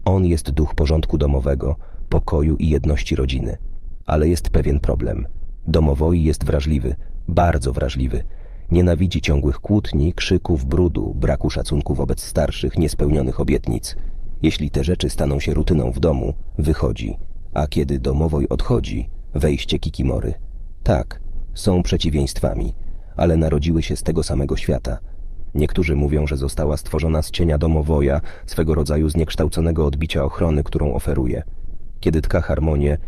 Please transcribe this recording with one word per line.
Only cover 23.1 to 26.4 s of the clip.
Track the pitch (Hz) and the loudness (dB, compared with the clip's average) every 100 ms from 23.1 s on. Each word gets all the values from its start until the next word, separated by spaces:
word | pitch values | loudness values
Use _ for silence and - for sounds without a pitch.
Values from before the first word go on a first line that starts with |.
| - | 0
ale | 85 80 | 2 4
narodziły | 78 73 76 80 | 2 2 2 0
się | - 71 | 0 -2
z | |
tego | - 80 | -2 0
samego | 78 69 71 71 | 0 0 0 0
świata. | - 67 - - - - - - - - | 0 0 -2 -6 -8 -10 -8 -8 -4 0
Niektórzy | 76 - 80 73 | 0 0 0 2
mówią, | 73 73 73 | 2 0 0
że | |
została | 71 | -2